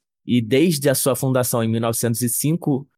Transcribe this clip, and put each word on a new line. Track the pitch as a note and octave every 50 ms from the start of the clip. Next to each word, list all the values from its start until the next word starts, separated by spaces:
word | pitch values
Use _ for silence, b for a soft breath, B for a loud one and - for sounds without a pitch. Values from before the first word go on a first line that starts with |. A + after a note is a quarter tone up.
| _ _ _ _ _
E | - A#2+ B2
desde | A#2 G#2+ C3 C3+ E3 F#3 D#3+ C#3+ C#3 C#3+
a | C3
sua | - - C#3+ B2
fundação | - C#3 C3+ C3 B2+ B2 - - A#2+ A2+
em | A2+
mil | A2+ A2+
novecentos | A#2 A#2 A#2 - - A#2 A2+ A2
e | B2 A#2
cinco, | - - - D3 D#3+ E3+ - D3+ C#3+ B2 D3 _ _